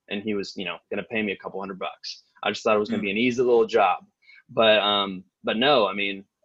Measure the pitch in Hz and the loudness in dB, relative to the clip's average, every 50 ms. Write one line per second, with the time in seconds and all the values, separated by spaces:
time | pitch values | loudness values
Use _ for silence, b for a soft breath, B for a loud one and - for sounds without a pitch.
0 | _ - 101 104 101 110 104 101 95 - - 101 98 87 85 82 _ _ - 101 | _ -10 -10 -8 -4 -4 -4 -4 -4 -8 -10 -10 -10 -10 -10 -12 _ _ -10 -10
1 | 92 - 120 110 107 104 95 - - 95 92 95 98 95 95 92 98 82 - - | -8 -6 -4 -4 -4 -4 -6 -6 -10 -10 -8 -8 -8 -8 -8 -8 -10 -10 -10 -12
2 | - - - - _ _ _ _ - - 104 - - 117 107 107 107 110 117 101 | -16 -16 -16 -16 _ _ _ _ -6 -6 -6 -2 0 0 2 2 0 -2 -4 -4
3 | 101 101 98 107 120 127 120 123 127 123 120 117 113 101 107 113 101 92 85 - | -4 -4 -2 0 0 0 2 2 2 4 4 4 4 4 4 2 4 4 2 -2
4 | - _ _ _ b b b b b _ 120 117 113 110 107 107 98 104 104 101 | -6 _ _ _ b b b b b _ 0 2 4 6 6 4 4 2 2 0
5 | 98 98 95 92 95 _ _ _ _ 117 107 110 123 143 151 127 104 95 95 101 | 0 -2 -4 -10 -14 _ _ _ _ -4 -2 0 2 4 4 4 4 2 0 -2
6 | 101 101 98 98 98 _ _ _ _ | -4 -4 -6 -8 -12 _ _ _ _